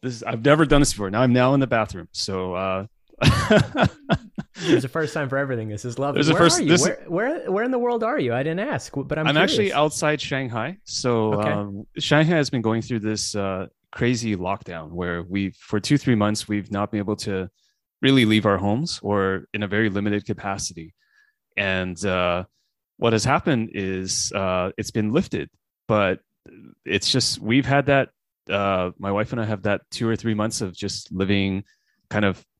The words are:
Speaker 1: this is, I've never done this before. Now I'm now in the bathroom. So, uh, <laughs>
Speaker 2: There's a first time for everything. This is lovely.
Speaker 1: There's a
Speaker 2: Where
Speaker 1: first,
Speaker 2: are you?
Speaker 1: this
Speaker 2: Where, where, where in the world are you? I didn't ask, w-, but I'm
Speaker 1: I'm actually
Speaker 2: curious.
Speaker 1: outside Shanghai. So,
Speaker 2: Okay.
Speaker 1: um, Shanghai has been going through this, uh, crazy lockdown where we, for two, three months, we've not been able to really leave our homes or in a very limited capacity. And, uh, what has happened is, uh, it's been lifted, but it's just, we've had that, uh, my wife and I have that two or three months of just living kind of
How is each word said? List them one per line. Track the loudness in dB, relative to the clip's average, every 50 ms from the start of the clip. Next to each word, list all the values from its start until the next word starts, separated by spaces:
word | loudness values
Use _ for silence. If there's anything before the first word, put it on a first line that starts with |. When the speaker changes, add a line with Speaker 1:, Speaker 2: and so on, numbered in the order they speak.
| -6
Speaker 1:
this | -8 -8
is, | -6 -6
I've | -6 -6 2 6
never | 6 6 8 8
done | 6 6 6
this | 6 4 2
before. | -2 -4 -2
Now | 2 4 4
I'm | 6 6
now | 6 6 6 6
in | 4
the | 2
bathroom. | 4 4 2 2 2 -2 -12 -12 -12 _
So, | -8 -6 -4 -4 -4 -4 -2 -2
uh, | -2 -2 -2 -2 -4 -4 -8 _ _ _ _ _ 2 2
<laughs> | 4 4 4 2 4 4 4 4 2 2 0 0 0 0 -4 -4 -4 -4 -4 -4 -12 _ -16 -16 _ _ -8 2
Speaker 2:
There's | 2 2 2 2
a | -2
first | -4 -4 -4 -2 -2
time | -4 -4 -2
for | -2 -2
everything. | -2 -2 -4 -6 -4 -6
This | -8 -8 -8
is | -10 -6 -4
lovely. | -4 -2 0 2
Speaker 1:
There's | 2 2
a | 4
Speaker 2:
Where | 6 6
Speaker 1:
first, | 6 6 4
Speaker 2:
are | 4
you? | 4
Speaker 1:
this | 4 4 4
Speaker 2:
Where, | 2 0 -4 -8
where, | -4 -2 -2 -2 -2 -2 -4 -4 -4
where | -2 -2 -2
in | -2
the | -2 -2
world | -2 -2 -2 -2 -2
are | -2 -2 0
you? | 0 0 0
I | 0 -2
didn't | -2 -4 -4
ask, | -4 -4 -6 -6 -8 -6 -8
w-, | -8 -4
but | -4 -4 -2
I'm | 0
Speaker 1:
I'm | 2 2
actually | 2 2 2 2 2 0
Speaker 2:
curious. | 0 2
Speaker 1:
outside | 2 0 0 0 -2 -2 0 0 -2
Shanghai. | -4 -4 -4 -4 -4 -4 -4 -4 -6 -6 -8 -12 _
So, | -10 -10 -4 0 0 2 2 2 2 0
Speaker 2:
Okay. | 0 0 0
Speaker 1:
um, | -2 -2 -4 -6 -8 -12 -12 -12 _ -6
Shanghai | 0 4 4 6 6 4 4
has | 2 2 0
been | -2 0 0
going | 0 0 0 -2
through | -2 -4 -4
this, | -2 -2 -4 -4 -4 -6 -4
uh, | -4 -4 -4 -4 -6 -8 -10 _ _ _ _ -6
crazy | -2 0 0 0 0 -2 -4 -4
lockdown | -2 -2 -4 -6 -6 -8 -12 -12 -12 -12 -10
where | -8 -6 -4 -4 -4 -6 -6
we, | -4 -4 -2 -2 -2 -4 _
for | -10 -4 -4 -4
two, | 0 2 0 2
three | 4 2 2
months, | 4 4 2 0 -2 -4
we've | -4 -4 -4 -4 -4
not | -4 -4 -4 -2
been | -2 -4
able | -2 -2 -4
to | -4 -4 -6 -4 -4 -6 -6 _ _ _ _ _ _ _ _ _ _ 2
really | 4 4 6 6
leave | 6 4 4 4
our | 4 2 2
homes | 2 0 0 0 -2 -4 -6 -6 -4
or | -2 0 0 0 0 -2 -4 -6 _ -8
in | -6 -6
a | -2
very | -2 0 0 0
limited | 0 -2 -2 -2 -2 -2 -4
capacity. | -6 -8 -8 -6 -8 -6 -6 -8 -10 -10 -12 -16 -16 _ _ _ _ _ _ _ _ _ _ _ _ _
And, | -2 -2 0 0 -2 -2 -4 -6 -4 -2
uh, | -2 0 2 0 0 0 -2 -4 _ _ _ _ _ _ _ _ _ _ _
what | 0 2 2
has | 2 2
happened | 2 0 0 2 2 0 0 0 -4 -6
is, | -6 -4 -4 -4 -4 -4 -4 -4 -4 -4 -4 -2
uh, | -2 -2 0 0 0 -2 -4 -4
it's | -6 -8 -6
been | -2 -2 -2 0
lifted, | 0 0 0 -2 -6 -8 -8 -8 _ _ _ _ _ _ _ 0
but | 2 2 4 2 0 -2 _ _ _ _ _ -20 -20 -20 -20 -20 -20 _ _
it's | -2 -2 0 0 2
just, | 0 2 0 0 -4 -4
we've | -2 2 2 2 2
had | 2 2 2 2
that, | 4 2 2 2 0 _ _ _ _ _ _ _ -4
uh, | -2 0 0 2 0 0 0 -4 -6 _
my | -4 -2
wife | -2 -2 -2 -2 -4
and | -4
I | -4
have | -4 -4 -4 -2
that | -2 -2 -2 _ _
two | -8 -4 -2 -2
or | -2
three | -2 -2 -2 -2
months | 0 -2 -4 -2 -4
of | -6 -8 -8
just | -8 -8 -8 -8 -8 -10 -10
living | -4 -4 0 0 0 0 0 0 -2 -4 -6 _ _ _ _ _ _ _ _ _
kind | -2 0 0
of | 0 -2 -4 -10 _ _